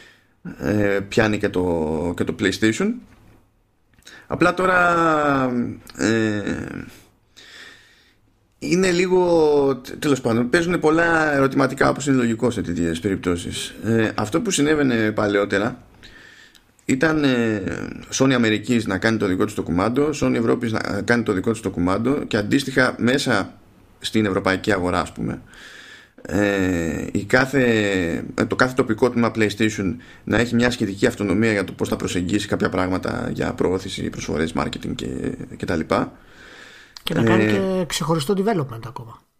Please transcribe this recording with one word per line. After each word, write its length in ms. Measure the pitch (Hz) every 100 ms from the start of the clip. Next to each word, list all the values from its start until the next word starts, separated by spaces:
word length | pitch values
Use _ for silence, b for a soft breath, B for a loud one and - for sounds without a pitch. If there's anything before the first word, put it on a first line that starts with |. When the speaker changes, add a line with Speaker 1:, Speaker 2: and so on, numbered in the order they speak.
| B B B B - -
Speaker 1:
ε, 420 | 67 104 101 98 98
πιάνει 300 | - 110 104
και 100 | 101
το, 680 | 92 90 85 78 80 85 82
και 80 |
το 100 | - -
PlayStation. 500 | 98 - 110 110 202 247 - - - - _ _ _ _ _ _ B B B
Απλά 280 | 135 175
τώρα, 1000 | 170 185 185 175 170 165 156 147 135 127 123 113 104 - -
ε, 440 | 101 113 110 104 98 73 - - - B B _ _ B B B B B B B B B _ _ _ _
είναι 320 | 135 175 190
λίγο, 920 | 175 185 180 180 170 151 147 139 127 - -
τέλος 220 | 156 131
πάντων, 300 | 123 113 123
παίζουν 300 | 175 170 165
πολλά 520 | 151 160 170 165 156
ερωτηματικά, 560 | 143 135 135 135 139 139
όπως 180 | - 143
είναι 100 | 131
λογικό 340 | 117 113 123
σε 120 | 107
τέτοιες 380 | 87 85 85 82
περιπτώσεις. 680 | 104 95 90 87 - - - -
Ε, 280 | 104 113 110 -
αυτό 240 | 104 165
που 100 | 214
συνέβαινε 640 | 185 147 151 139 113 107
παλαιότερα 680 | 110 104 101 101 98 110 131 - B B B B B B B B _
ήταν, 400 | - 131 160 156
ε, 380 | 143 123 113 107 - 50 - - -
Sony 180 | - 135
Αμερικής 540 | 127 113 107 104 120 107
να 120 | 92
κάνει 200 | 113 110
το 80 | 104
δικό 180 | 92
της 100 | 107
το 80 | -
κουμάντο, 460 | - 85 104 127 147
Sony 200 | 143 131
Ευρώπης 380 | 123 113 131 120
να 300 | 110 - 101
κάνει 200 | 101 120
το 100 | 113
δικό 180 | 95 117
της 100 | 110
το 100 | 95
κουμάντο 540 | - 87 98 117 147
και 120 | - 107
αντίστοιχα 580 | 104 139 135 135 127 -
μέσα 600 | 113 143 143 107 87 - - - - -
στην 280 | - 110 104
ευρωπαϊκή 460 | 95 95 92 107
αγορά, 280 | 98 90 90
ας 120 | -
πούμε, 300 | - 57 - B B B B B B B - -
ε, 800 | 95 104 98 92 87 82 76 -
η 120 | 101
κάθε, 380 | 101 127 131 139 123 110 104 95 85 65 -
ε, 100 | -
το 120 | 107 -
κάθε 180 | 127
τοπικό 360 | 127 120 107 123
τμήμα 200 | 120 117
PlayStation 640 | 113 104 98 107 104 95 - B B
να 140 | - 107
έχει 160 | 123
μια 160 | 120 120
σχετική 360 | 120 104 98 123
αυτονομία 460 | - 101 92 113
για 120 | 104
το 80 | 95
πώς 160 | - 104
θα 80 | 104
προσεγγίσει 520 | - 92 87 101 -
κάποια 200 | 101 101
πράγματα 600 | 92 92 92 - - -
για 200 | - -
προώθηση, 580 | - - 90 - - -
προσφορές, 420 | - - 78 80 -
marketing 380 | - - -
και, 120 | - - 65 - - - -
και 100 | 92
τα 100 | 85
λοιπά. 360 | 80 98 - - B B B B B B B B
Speaker 2:
Και 120 | -
να 80 | 160
κάνει 220 | 113 110
Speaker 1:
Ε, 60 | 107
Speaker 2:
και 340 | 104 190 185 180
ξεχωριστό 480 | - 156 165 143 196
development 500 | 202 202 135 117 113
ακόμα. 360 | - 113 - _ _